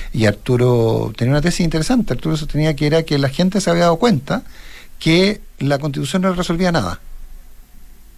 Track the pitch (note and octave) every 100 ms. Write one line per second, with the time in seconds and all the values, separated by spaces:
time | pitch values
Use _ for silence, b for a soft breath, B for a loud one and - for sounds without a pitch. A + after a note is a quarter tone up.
0 | B - G#2+ G#2 - B2 B2 A#2+ A2+ A2+
1 | A2+ A2 A#2+ C3+ F3 E3+ E3+ D#3 D#3 B3+
2 | - B2 D#3+ D#3 D3+ D3 D#3 C#3+ D3 E3
3 | D#3+ C#3+ C#3 C3+ F#3 G3+ F#3 E3+ F3 E3
4 | A#3+ D#3 - G3+ - B B B B -
5 | D#3+ E3 G3 G#3 - - C#3 C#3 D3+ C#3+
6 | C#3 F#3+ F#3 F3+ F3 E3 F#3 E3+ F#2 E2+
7 | - - - - - - - - - -
8 | -